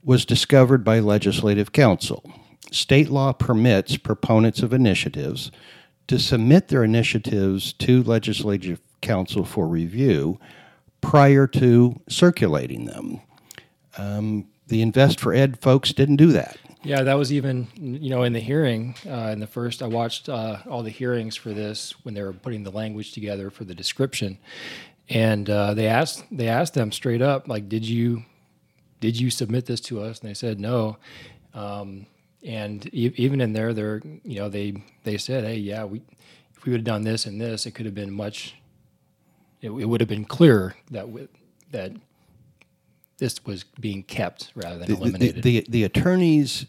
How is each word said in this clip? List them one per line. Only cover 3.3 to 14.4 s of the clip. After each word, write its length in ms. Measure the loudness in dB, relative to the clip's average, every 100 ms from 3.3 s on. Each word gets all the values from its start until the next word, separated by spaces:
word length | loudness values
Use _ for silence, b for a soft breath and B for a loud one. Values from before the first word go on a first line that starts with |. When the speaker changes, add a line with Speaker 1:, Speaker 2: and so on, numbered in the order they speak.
Speaker 1:
permits 640 | -2 0 2 4 4 2 -6
proponents 640 | -4 -4 2 4 4 2
of 100 | -2
initiatives 760 | 4 4 2 -2 -6 -8 -8 -12 b b b b _ -4
to 100 | -2
submit 500 | 0 2 6 6 6
their 160 | 2
initiatives 880 | 4 4 2 -2 -2 0 0 0 -4
to 280 | -4 4 4
legislative 800 | 4 0 0 -4 -2 -4 -4 -8 _ _
counsel 440 | -4 -2 -2 -4
for 220 | -4 -2 -2
review 720 | -2 -2 0 2 2 0 -4 b b b b b _
prior 460 | 4 8 8 8 6
to 540 | 4 6 8 6 2 -8
circulating 800 | 4 4 4 0 0 -2 -8 -10
them. 340 | -10 -12 -12 _ b b b b b _ -10
Um, 500 | -6 -4 -4 -4